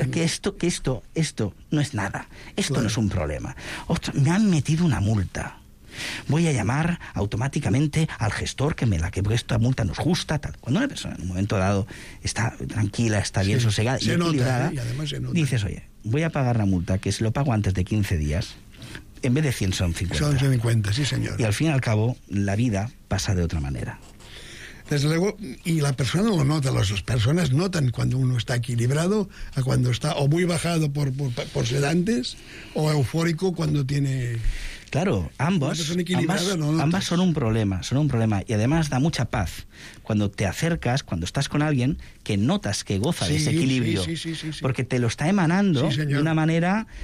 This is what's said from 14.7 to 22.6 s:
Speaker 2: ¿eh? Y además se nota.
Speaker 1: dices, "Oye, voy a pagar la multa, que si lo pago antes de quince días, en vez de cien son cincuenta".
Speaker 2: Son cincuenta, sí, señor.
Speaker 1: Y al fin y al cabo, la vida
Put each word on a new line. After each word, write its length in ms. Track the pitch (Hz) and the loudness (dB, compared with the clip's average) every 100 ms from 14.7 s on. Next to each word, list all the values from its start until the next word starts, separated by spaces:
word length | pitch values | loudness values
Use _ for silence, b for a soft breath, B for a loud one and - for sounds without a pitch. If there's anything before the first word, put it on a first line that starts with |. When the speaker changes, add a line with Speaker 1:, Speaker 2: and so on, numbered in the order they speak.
Speaker 2:
¿eh? 40 | |
Y 40 | 139 | -2
además 300 | 120 127 151 | -4 -4 -6
se 100 | 135 | -6
nota. 140 | 123 | -2
Speaker 1:
dices, 280 | 143 143 123 | 0 2 0
"Oye, 220 | 101 - - - | -2 -4 -12 -10
voy 200 | 110 135 | -2 0
a 60 | 165 | 0
pagar 260 | 156 127 113 | 0 2 2
la 80 | 101 | 2
multa, 320 | 92 85 95 | 2 2 0
que 140 | 98 | 0
si 100 | - | 0
lo 80 | 110 | 0
pago 200 | 110 143 | 0 2
antes 220 | 110 101 | 2 2
de 100 | 95 | 0
quince 320 | 92 110 98 82 | 0 0 2 0
días, 360 | 73 76 - - - B B B - - | 0 0 -4 -10 -20 B B B -18 -4
en 120 | 131 | 0
vez 100 | 131 | 2
de 80 | 156 | 2
cien 200 | - 95 | 0 0
son 220 | 92 90 | 0 0
cincuenta". 320 | 82 87 147 147 139 | 0 -2 0 2 4
Speaker 2:
Son 120 | 135 | 4
cincuenta, 400 | 127 117 117 101 | 4 4 2 2
sí, 120 | 107 | 0
señor. 360 | 139 123 113 98 | 0 -2 -2 0
Speaker 1:
Y 40 | |
al 80 | 113 | 0
fin 140 | 104 156 | 2 2
y 20 | |
al 100 | 135 | 2
cabo, 360 | 120 107 113 127 - | 2 2 2 -2 -4
la 280 | 101 101 | -2 0
vida 340 | 101 | 2